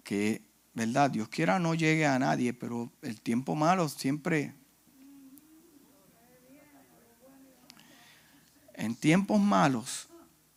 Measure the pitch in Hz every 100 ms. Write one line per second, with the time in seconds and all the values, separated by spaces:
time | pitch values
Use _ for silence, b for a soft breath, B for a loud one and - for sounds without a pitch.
0 | - 101 107 113 - _ _ - 113 135
1 | 143 107 107 - 170 190 165 165 156 160
2 | 147 131 147 151 120 117 117 117 120 -
3 | 139 110 - 117 135 156 160 185 156 -
4 | 135 151 175 160 - - _ _ _ _
5 | - - 269 285 - 320 - - _ _
6 | _ _ 240 - 254 285 302 277 269 233
7 | 233 _ 262 269 269 254 254 - b b
8 | b b b b b _ - - 110 120
9 | 147 180 196 214 202 196 156 120 - -
10 | - - - _ _